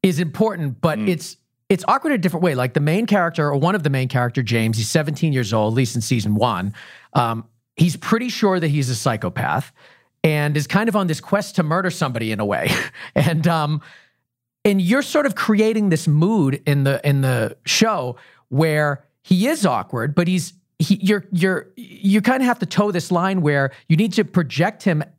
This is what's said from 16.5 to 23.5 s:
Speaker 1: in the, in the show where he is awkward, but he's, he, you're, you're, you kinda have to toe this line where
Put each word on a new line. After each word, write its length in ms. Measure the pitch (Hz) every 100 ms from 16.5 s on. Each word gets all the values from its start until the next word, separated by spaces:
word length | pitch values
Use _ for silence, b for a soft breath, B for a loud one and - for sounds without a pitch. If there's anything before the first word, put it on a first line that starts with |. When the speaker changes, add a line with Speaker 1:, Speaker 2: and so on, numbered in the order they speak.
| 135 -
Speaker 1:
in 160 | 143
the, 180 | 135 135 147
in 140 | 139
the 360 | 135 123 113 - -
show 500 | - 220 196 123 117 B B _
where 540 | 131 160 151 147 139 _ _
he 240 | - 185 233
is 180 | 311 190
awkward, 480 | 117 90 123 127
but 140 | 147 175
he's, 260 | 185 - _ _ _
he, 220 | 160 190
you're, 240 | 185 208 -
you're, 360 | 180 190 180 - -
you 460 | - - 196 208
kinda 240 | 247 262 254
have 140 | 240
to 60 | 170
toe 240 | - 208
this 200 | 180 -
line 300 | 175 185 190
where 300 | 151